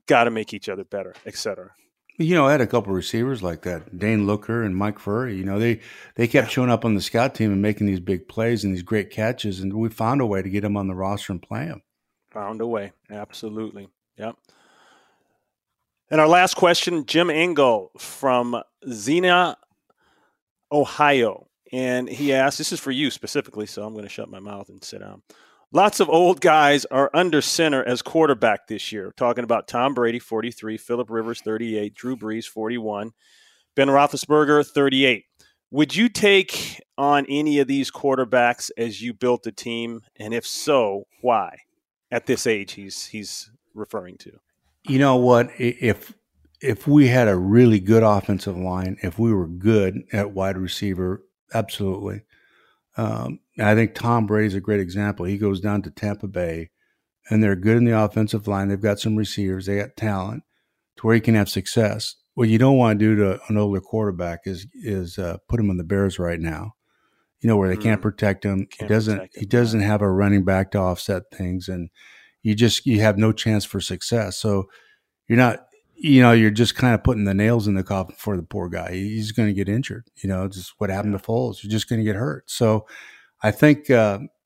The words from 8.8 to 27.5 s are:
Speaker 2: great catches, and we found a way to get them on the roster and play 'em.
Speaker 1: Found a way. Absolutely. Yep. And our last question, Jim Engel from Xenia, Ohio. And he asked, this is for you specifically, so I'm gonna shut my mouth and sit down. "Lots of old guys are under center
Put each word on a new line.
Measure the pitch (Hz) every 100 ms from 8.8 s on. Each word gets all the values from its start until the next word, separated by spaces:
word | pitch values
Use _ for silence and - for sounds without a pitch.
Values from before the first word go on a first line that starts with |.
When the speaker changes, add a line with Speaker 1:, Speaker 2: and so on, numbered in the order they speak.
Speaker 2:
great | 87 110 98
catches, | - 110 127 107 92
and | 95
we | 104 113
found | - 113 139
a | 120
way | 98
to | 95
get | 101
them | 104 101
on | 98
the | 92
roster | 95 101 -
and | 90
play | - 110 160
'em. | - _ _ _ _ _
Speaker 1:
Found | 107 101 110
a | 117
way. | 113 98 _ -
Absolutely. | 104 104 - 110 107 110 101 98 _ _ -
Yep. | 110 - _ _ _ _ _ _ _ _ _ _ _ _ _ _ _ _ -
And | 156
our | 156
last | 175 185 -
question, | 175 175 - 175 131
Jim | 160 175
Engel | 151 175 151 135 107 92 -
from | - - 139 123 120 120 - _ -
Xenia, | 113 104 170 180 175 175 - _ _ _ _ _ _ _ _ _ _ -
Ohio. | 147 131 - 147 139 110 - _ _ -
And | 127 127 123 127
he | 117 143
asked, | 131 135 -
this | -
is | 165
for | 139
you | 131 143
specifically, | - 104 147 - 104 107
so | -
I'm | 107 110
gonna | 101
shut | - 107
my | 95
mouth | 101 101 98
and | 98
sit | - 104
down. | 98 98 _ _ _ _ _
"Lots | - 202 -
of | 170
old | 160 175 175
guys | 175 156 147 143 -
are | 131 139
under | 156 180 151
center | -